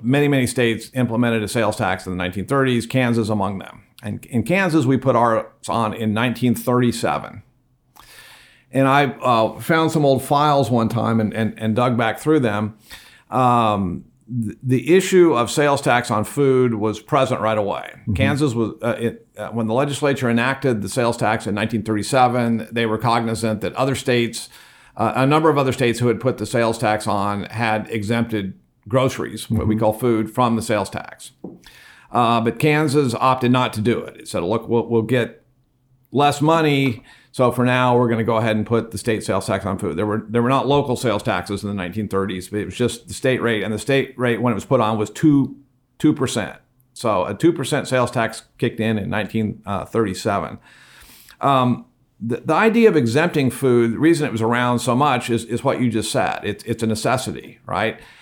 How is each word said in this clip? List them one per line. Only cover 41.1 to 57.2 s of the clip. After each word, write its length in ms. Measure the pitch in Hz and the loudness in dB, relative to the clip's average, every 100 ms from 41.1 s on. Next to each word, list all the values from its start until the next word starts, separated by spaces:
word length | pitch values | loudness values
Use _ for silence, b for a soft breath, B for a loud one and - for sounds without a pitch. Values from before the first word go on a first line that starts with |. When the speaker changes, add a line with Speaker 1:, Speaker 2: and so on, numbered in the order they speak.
| 104 | -2
Speaker 1:
taxes 400 | 120 90 90 101 | -2 -4 -4 -6
in 80 | 101 | -4
the 60 | 101 | -6
nineteen 320 | 87 101 101 | -6 -6 -4
thirties, 400 | 98 95 92 - | -2 -2 -6 -6
but 140 | 107 | -6
it 40 | 92 | -6
was 100 | - | -2
just 320 | 120 - - | -2 -2 -12
the 60 | |
state 260 | - 131 123 | -4 0 0
rate, 220 | 113 107 | 0 -2
and 100 | 98 | -2
the 60 | 107 | -4
state 400 | - 139 135 - | 0 0 -2 -2
rate 240 | 123 113 | -2 0
when 100 | 120 | 0
it 40 | 104 | -2
was 100 | - | 0
put 160 | 127 | 2
on 160 | 107 110 | 2 0
was 140 | 107 | -4
two, 460 | - 156 143 135 - _ _ _ - | 2 4 4 2 -4 _ _ _ 0
two 120 | 151 | 2
percent. 460 | 147 127 117 78 - _ _ _ | 2 -2 -2 -6 -10 _ _ _
So 320 | - 117 98 90 | -6 -2 0 -2
a 100 | 104 | 0
two 180 | 165 | 0
percent 340 | 165 127 143 - | 0 -2 -4 0
sales 220 | 127 120 | 0 0
tax 360 | 127 113 - - - | -2 -4 -6 -18 -4
kicked 220 | 120 - | -4 -2
in 180 | 110 107 | -2 -2
in 140 | 104 | -2
nineteen 500 | 104 98 113 104 - 101 98 - | -4 -4 -4 -4 -6 -8 -8 -4
thirty-seven. 680 | 113 107 92 110 101 71 - B B B B B B B - | -2 -2 -2 -2 -2 -4 -12 B B B B B B B -4
Um, 440 | 135 135 123 117 - _ _ - | 0 2 2 -2 -6 _ _ -12
the, 180 | 117 120 | -8 -6
the 160 | - | -2
idea 360 | 160 220 226 226 | 2 4 6 6
of 60 | 156 | 4
exempting 560 | 117 127 170 156 131 | 2 2 0 0 0
food, 420 | - 131 120 117 | 0 2 4 2
the 60 | 98 | 2
reason 260 | 156 165 139 | 2 2 0
it 60 | |
was 100 | 107 | -2
around 380 | 113 120 123 123 | 0 2 0 0
so 160 | 127 120 | 0 2
much 340 | 147 123 120 | 2 0 0
is, 160 | 113 - | -4 -2
is 180 | 117 | -4
what 160 | 135 - | -2 0
you 80 | 123 | 0
just 220 | 110 101 | 0 -2
said. 280 | 127 92 - | -2 -2 -4
It's, 200 | 101 104 | -6 -8
it's 180 | - 117 | -6 -4
a 40 | 113 | -2
necessity, 720 | 107 123 127 | -2 -2 -2